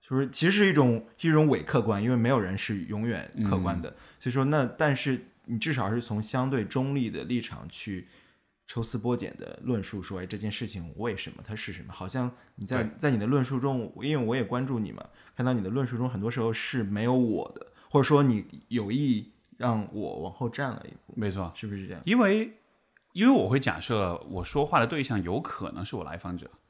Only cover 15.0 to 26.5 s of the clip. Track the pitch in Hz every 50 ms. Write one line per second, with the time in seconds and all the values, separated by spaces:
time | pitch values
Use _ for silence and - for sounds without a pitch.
15 | - - - - - - _ - 123 127 127 113 95 95 113 139 131 117 123 113
16 | 127 127 120 95 101 117 117 123 113 113 110 - - - - 123 110 98 104 104
17 | 113 120 127 131 123 113 101 80 - - - - - - _ - - _ - 143
18 | 131 - 151 143 143 131 113 104 - - - - _ _ 117 117 104 98 117 139
19 | 147 135 117 104 107 - _ _ _ _ - _ 120 123 113 110 104 - - 104
20 | 98 64 50 - 80 90 95 - - - - - 139 131 104 - - - - -
21 | _ - - - 107 101 92 98 92 85 - - - 107 101 98 95 90 92 -
22 | - 175 220 247 226 190 196 214 220 220 - _ _ _ _ _ _ _ _ _
23 | _ _ _ 165 214 254 277 190 95 98 123 139 131 117 80 78 - - 117 107
24 | 98 90 87 - - - 98 92 90 - - 147 143 147 175 143 113 120 165 151
25 | 131 - 117 101 85 85 95 131 156 - - - - - - 76 101 - - 101
26 | 82 73 78 87 - 87 90 85 78 -